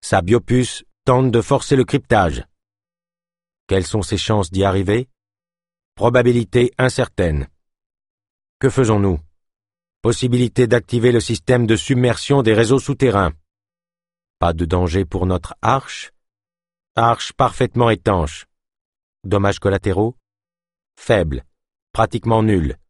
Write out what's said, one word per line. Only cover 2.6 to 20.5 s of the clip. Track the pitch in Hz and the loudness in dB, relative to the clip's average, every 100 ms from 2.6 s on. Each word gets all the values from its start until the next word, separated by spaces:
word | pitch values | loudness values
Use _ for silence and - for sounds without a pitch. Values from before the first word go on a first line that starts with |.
| _ _ _ _ _ _ _ _ _ _ _ | _ _ _ _ _ _ _ _ _ _ _
Quelles | 95 85 | -4 -2
sont | 110 | -4
ses | 95 101 | -4 -6
chances | - 107 90 | -2 -2 -2
d'y | 92 | -2
arriver ? | 98 95 95 107 131 _ _ _ _ _ _ _ _ | 0 0 0 -2 -4 _ _ _ _ _ _ _ _
Probabilité | - 107 120 120 120 113 123 123 - | -2 0 2 2 2 0 0 0 0
incertaine. | 127 - 123 - 90 73 67 _ _ _ _ _ _ _ _ _ _ _ | -2 -2 -6 -2 -2 -2 -6 _ _ _ _ _ _ _ _ _ _ _
Que | 135 | -2
faisons-nous ? | - 120 107 101 82 - _ _ _ _ _ _ _ | 0 0 2 0 -2 -6 _ _ _ _ _ _ _
Possibilité | 110 120 127 123 123 - 123 | -4 -2 0 0 0 2 2
d'activer | 120 - 120 117 | 2 0 0 2
le | 120 | 2
système | 101 117 - 123 117 | 0 -6 0 0 2
de | |
submersion | 110 - 127 123 113 - 139 | 0 0 0 0 -2 0 2
des | 113 | 4
réseaux | 107 113 131 | 2 4 2
souterrains. | - 139 131 98 90 78 _ _ _ _ _ _ _ _ _ _ | 0 -2 0 2 0 -4 _ _ _ _ _ _ _ _ _ _
Pas | 85 | -4
de | 82 | -2
danger | 87 90 90 85 | -2 -2 0 -2
pour | 98 95 90 | -4 -4 -2
notre | 90 - - | -4 -6 -6
arche ? | 113 135 - - - _ _ _ _ _ _ _ _ | -2 -2 -4 -16 -18 _ _ _ _ _ _ _ _
Arche | - 117 117 - | -2 0 0 -6
parfaitement | - 131 - 127 - 120 | -2 -2 0 -4 0 0
étanche. | 110 - 95 78 - - _ _ _ _ _ _ _ | 0 0 -2 -2 -8 -20 _ _ _ _ _ _ _
Dommages | 98 101 101 98 | -4 -2 0 -2
collatéraux ? | 101 98 - 92 110 - _ _ _ | -2 -2 -2 -2 -4 -6 _ _ _